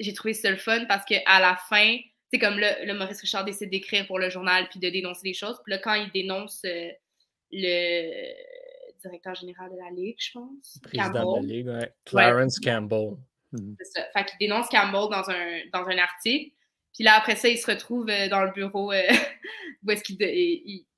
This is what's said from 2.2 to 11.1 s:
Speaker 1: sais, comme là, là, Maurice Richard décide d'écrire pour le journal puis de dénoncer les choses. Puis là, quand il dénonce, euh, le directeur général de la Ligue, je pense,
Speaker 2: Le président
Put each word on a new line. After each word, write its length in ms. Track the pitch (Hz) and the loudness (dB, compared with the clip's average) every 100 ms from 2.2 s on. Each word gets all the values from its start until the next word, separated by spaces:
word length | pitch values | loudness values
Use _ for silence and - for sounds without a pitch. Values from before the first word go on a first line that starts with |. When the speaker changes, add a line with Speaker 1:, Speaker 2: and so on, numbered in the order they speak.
| - | -4
Speaker 1:
sais, 60 | 233 | 0
comme 200 | 220 202 | 2 2
là, 240 | 208 - 202 | 0 0 -2
là, 80 | |
Maurice 260 | 202 190 208 | -4 -6 -6
Richard 240 | 196 202 | -4 -4
décide 240 | 202 196 202 | -4 -6 -4
d'écrire 380 | 190 - 202 196 | -6 0 -2 0
pour 120 | 190 | -2
le 120 | 185 | -2
journal 360 | 180 185 185 180 | -2 2 2 2
puis 100 | 185 | -4
de 80 | 180 | -4
dénoncer 380 | 185 180 180 190 | -4 -4 -6 -8
les 80 | |
choses. 260 | 180 208 240 | -6 -8 -8
Puis 80 | - | -6
là, 60 | 196 | -4
quand 140 | 226 | 0
il 160 | 208 202 | 0 0
dénonce, 500 | 190 190 190 208 - | -4 -4 -4 -6 -8
euh, 240 | 185 170 170 - _ _ _ _ _ | -6 -6 -8 -14 _ _ _ _ _
le 800 | 190 180 175 175 170 165 165 73 50 50 50 50 50 - - | -4 0 0 2 0 -2 -8 -12 -14 -18 -20 -20 -20 -20 -18
directeur 320 | 185 175 190 | -16 -14 -12
général 360 | 180 180 180 185 | -10 -12 -14 -14
de 40 | 185 | -14
la 140 | 175 | -12
Ligue, 260 | 180 196 233 | -8 -8 -6
je 120 | - | -10
pense, 460 | 240 247 277 - - | -10 -16 -16 -18 -20
Speaker 2:
Le 60 | - | -8
président 240 | - 294 | -4 -2